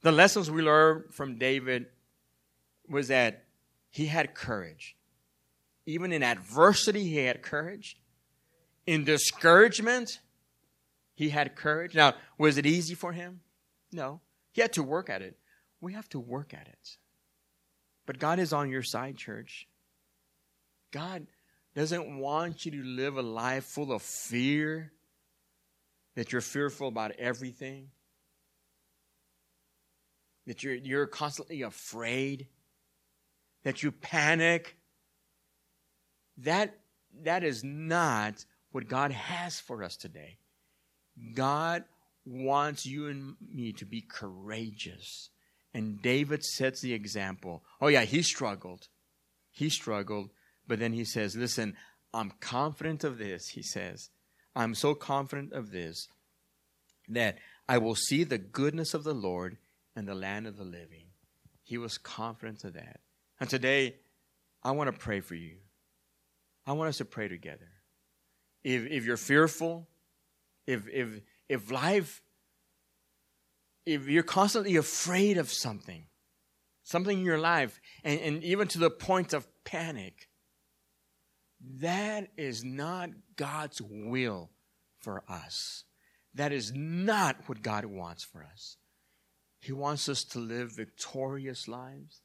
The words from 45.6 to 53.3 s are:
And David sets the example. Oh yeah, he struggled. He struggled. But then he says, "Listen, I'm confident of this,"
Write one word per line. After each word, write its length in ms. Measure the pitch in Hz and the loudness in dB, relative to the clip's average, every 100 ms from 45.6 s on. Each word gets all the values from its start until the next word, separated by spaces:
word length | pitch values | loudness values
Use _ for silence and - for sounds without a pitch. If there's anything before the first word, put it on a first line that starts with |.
| _ | _
And 280 | 120 110 104 | -6 -6 -2
David 420 | 120 131 147 147 | 2 2 2 -2
sets 380 | - - 131 131 | -4 -2 -2 -2
the 120 | 127 | -6
example. 720 | 117 104 107 95 95 92 85 _ - | -6 -6 -6 -6 -6 -10 -12 _ 0
Oh 60 | 147 | 6
yeah, 160 | 147 | 6
he 180 | 110 139 | 6 2
struggled. 640 | 170 - 127 98 90 90 - _ _ _ _ _ _ | 2 0 -4 -6 -10 -16 -20 _ _ _ _ _ _
He 180 | - 151 | -6 -2
struggled. 600 | 151 - 104 101 104 98 _ _ _ - | -2 -2 -4 -4 -6 -8 _ _ _ -6
But 120 | 113 | -2
then 140 | 117 | 0
he 100 | 113 | -2
says, 320 | 113 120 104 101 | -4 -2 -4 -2
"Listen, 400 | 123 - 107 95 - _ _ | -4 -2 -4 -6 -18 _ _
I'm 180 | 117 104 - | -8 -8 -8
confident 640 | - 123 147 147 156 156 | -6 -2 -4 -4 -6 -4
of 140 | 151 120 | -4 -4
this," 320 | 104 | -8